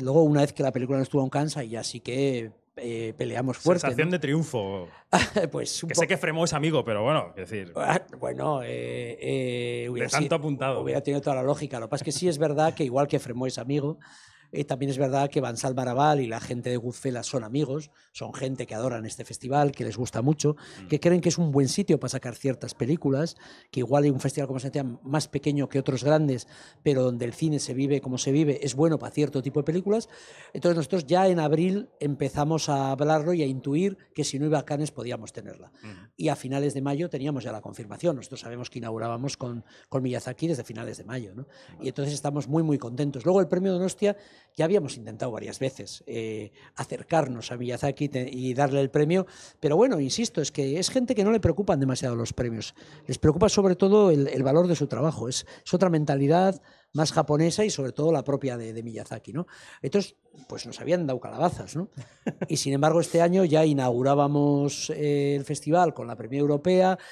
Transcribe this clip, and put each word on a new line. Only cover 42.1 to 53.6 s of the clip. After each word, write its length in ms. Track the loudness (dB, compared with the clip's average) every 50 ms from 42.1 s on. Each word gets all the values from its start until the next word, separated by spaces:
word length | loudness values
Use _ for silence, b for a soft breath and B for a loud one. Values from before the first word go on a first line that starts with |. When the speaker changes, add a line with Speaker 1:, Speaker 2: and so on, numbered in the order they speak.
| -4
Speaker 1:
estamos 320 | -4 -4 -4 -4 -4 -4
muy, 160 | 0 0 2
muy 160 | 2 2 0 0
contentos. 460 | -2 -6 -4 -4 -4 -4 -4 -2 0
Luego 160 | 4 4 4
el 80 | 4 4
premio 240 | 2 0 0 0
Donostia 440 | 0 0 0 -2 -2 0 0 0 0 B B B B B B B B
ya 100 | 0 0
habíamos 300 | 4 4 2 2 0 -8 -10
intentado 340 | -12 -12 -8 -6 -6 -6
varias 260 | -6 -8 -10 -10 -6 -4
veces, 460 | -4 -4 -4 -6 -14 -14 -14 -16 -12
eh, 460 | -8 -6 -6 -6 -6 -6 -8 -8 -12 B B B B B
acercarnos 760 | -12 -10 -8 -10 -10 -6 0 0 2 2 0 -4 -8 -8 -10
a 60 | -8
Miyazaki 520 | -6 -6 -6 -4 -2 -2 -2 -2 -2 -4 -4
te-, 200 | -2 -4 -4 -4
y 240 | -6 -4 -4 -2 0
darle 260 | 2 2 2 4 2
el 80 | 2 2
premio, 360 | 2 2 4 4 2 2 0 B B B B B B B
pero 160 | 0 2 4
bueno, 220 | 6 6 6 4 2
insisto, 420 | 0 -2 -2 -2 -2 -2 -2 -2
es 100 | -4 -2
que 260 | -2 -2 -2 -2 -2 -2
es 120 | -2 0
gente 240 | 0 0 0 2 2
que 80 | 2 4
no 80 | 4
le 80 | 4 4
preocupan 400 | 4 2 2 2 2 0 2 2
demasiado 340 | 2 2 0 0 -2 -2 -2
los 180 | -2 -4 -4 -4
premios. 400 | -4 -4 -4 -4 -6 -8 -10 -14 B B B B B B -8
Les 100 | -4 2
preocupa 300 | 4 4 6 6 6 4
sobre 260 | 6 6